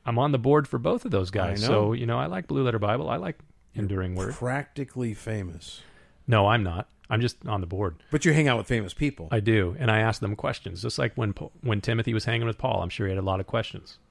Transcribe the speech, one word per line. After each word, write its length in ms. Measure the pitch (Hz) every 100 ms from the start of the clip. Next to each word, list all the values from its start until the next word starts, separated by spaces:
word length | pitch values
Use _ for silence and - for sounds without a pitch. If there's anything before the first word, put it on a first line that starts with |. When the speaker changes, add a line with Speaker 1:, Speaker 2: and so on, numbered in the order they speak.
| 123
Speaker 1:
I'm 140 | 117
on 140 | 143
the 40 | 131
board 300 | 127 151 143
for 100 | 127
both 280 | 143 240 226
of 60 |
those 200 | 98 92
guys. 320 | 101 90 101
Speaker 2:
I 40 | 110
know. 60 |
Speaker 1:
So, 200 | 110 104
you 120 | 120 117
know, 140 | 123
I 60 | 147
like 200 | 185 -
Blue 160 | 139
Letter 160 | 127 110
Bible. 300 | 104 123 156
I 60 | 139
like 240 | 185 - - _ _
Speaker 2:
You're 100 | 135
Speaker 1:
Enduring 320 | 98 95 92 92
Word. 180 | 95
Speaker 2:
practically 800 | 147 123 135 139 - 131 127 120
famous. 680 | 104 113 107 92 80 - - - - - _ -
Speaker 1:
No, 200 | 110 101
I'm 140 | 117
not. 260 | 95 85 - _ -
I'm 120 | 113
just 160 | 120 - -
on 140 | 104
the 60 | 87
board. 280 | 95 95 80 _
Speaker 2:
But 140 | 147 170
you 80 |
hang 140 | 151 147
out 80 | 117
with 100 | -
famous 260 | 120 98
people. 360 | - 143 - 82
Speaker 1:
I 80 | 113
do, 360 | 104 110 87 87
and 100 | 117
I 100 | 110
ask 200 | 113 110
them 140 | 104 104
questions. 460 | 135 120 95 87
Just 160 | 117 -
like 140 | 120 -
when 160 | 107
Pa-, 160 | - - -
when 180 | 123 101
Timothy 320 | 117 113 117
was 120 | 110 117
hanging 200 | 117 117
with 100 | -
Paul, 240 | 131 98
I'm 60 | 87
sure 180 | - 98
he 40 |
had 40 | 95
a 60 | 95
lot 140 | 95
of 80 | 95
questions. 500 | 117 110 92 - - _